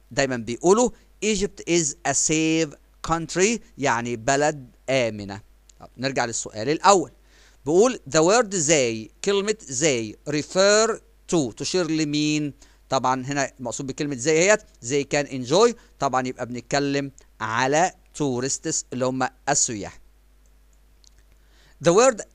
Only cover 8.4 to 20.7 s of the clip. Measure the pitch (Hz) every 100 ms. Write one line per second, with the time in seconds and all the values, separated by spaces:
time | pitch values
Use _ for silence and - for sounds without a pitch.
8.4 | 226 190 143 160 120 113 110 _ - 202
9.4 | 202 214 - 127 160 127 110 - - 147
10.4 | 143 185 196 208 226 220 - _ - 175
11.4 | 131 - 139 185 165 160 156 147 151 151
12.4 | 151 - - _ - 135 123 131 127 143
13.4 | 131 - 123 - 139 135 151 139 127 156
14.4 | 185 208 - _ 117 143 135 147 143 131
15.4 | 120 165 240 226 - - 139 127 127 127
16.4 | 120 120 117 139 143 139 139 - - -
17.4 | 110 113 131 147 180 - _ - 147 123
18.4 | 131 - - - - 123 127 131 127 -
19.4 | - 143 - 110 85 - - _ _ _
20.4 | _ _ _